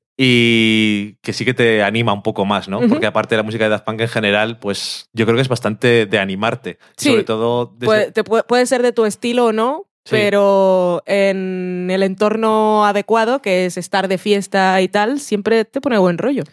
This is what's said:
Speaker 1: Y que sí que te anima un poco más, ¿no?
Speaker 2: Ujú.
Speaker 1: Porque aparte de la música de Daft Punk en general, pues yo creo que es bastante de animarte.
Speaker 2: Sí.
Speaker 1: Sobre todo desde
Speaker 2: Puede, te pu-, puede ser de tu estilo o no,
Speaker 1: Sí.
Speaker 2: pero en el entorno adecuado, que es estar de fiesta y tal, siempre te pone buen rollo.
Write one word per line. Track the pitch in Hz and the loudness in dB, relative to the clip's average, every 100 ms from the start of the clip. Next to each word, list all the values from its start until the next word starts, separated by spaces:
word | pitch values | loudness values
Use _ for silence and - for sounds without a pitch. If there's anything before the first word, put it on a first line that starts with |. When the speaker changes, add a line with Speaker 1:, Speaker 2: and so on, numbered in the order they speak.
| _ - | _ -2
Speaker 1:
Y | 131 120 117 113 110 110 107 104 104 - | 2 4 4 4 4 4 2 0 -4 -10
que | - | -10
sí | - 117 | -6 -2
que | |
te | 123 117 110 | 0 2 2
anima | 101 113 113 | 2 0 0
un | 101 | -2
poco | 110 - 98 | -4 -2 -2
más, | 101 95 | -2 -4
¿no? | 101 | -2
Speaker 2:
Ujú. | 202 | 0
Speaker 1:
Porque | 277 107 | 2 0
aparte | 110 - 110 | -2 -2 -2
de | |
la | |
música | 107 113 110 | -2 -2 -2
de | |
Daft | 104 - | -2 -4
Punk | 110 | -4
en | 117 | -4
general, | 117 104 104 110 117 | -2 0 0 0 -4
pues | 101 98 - - - | -6 -6 -8 -12 -10
yo | 117 110 | -2 0
creo | 117 | 2
que | |
es | 135 | 0
bastante | 120 107 107 123 117 104 | -2 -4 -2 2 2 2
de | 107 | 0
animarte. | 98 95 113 123 90 85 _ - | -2 -2 -4 -4 -8 -14 _ -4
Speaker 2:
Sí. | 285 | 0
Speaker 1:
Sobre | 226 | 2
todo | - 110 117 120 120 110 | 0 -2 0 -2 -4 -4
desde | 123 | 0
Speaker 2:
Puede, | 214 196 | 2 0
te | 214 | -4
pu-, | 208 220 - | -2 -2 2
puede | 247 247 | 2 2
ser | 247 | 0
de | 247 | 0
tu | 233 214 | 0 -2
estilo | - 240 240 233 | -2 -4 0 0
o | |
no, | 220 233 311 - _ - | 0 -2 -4 -10 _ -4
Speaker 1:
Sí. | 220 | 0
Speaker 2:
pero | 208 202 202 196 190 185 180 175 - | 2 2 2 4 2 2 0 -2 -2
en | 202 196 190 185 185 180 180 180 | 0 0 -2 -4 -6 -6 -6 -4
el | 190 | -2
entorno | 196 190 208 220 220 220 214 214 208 | -2 0 0 0 0 2 2 2 2
adecuado, | 202 - 226 226 233 | 0 0 0 0 -2
que | 208 185 185 | 0 0 -2
es | 180 | -6
estar | 170 196 190 | -4 -2 -2
de | 190 | -2
fiesta | 214 202 190 196 190 190 | 0 -2 0 0 2 2
y | 185 | 0
tal, | 208 208 285 | 0 -2 -2
siempre | - 208 208 226 214 | -4 -4 0 0 0
te | 277 | -4
pone | 285 220 | -2 2
buen | 180 170 | 2 0
rollo. | 220 269 139 | -2 -4 -6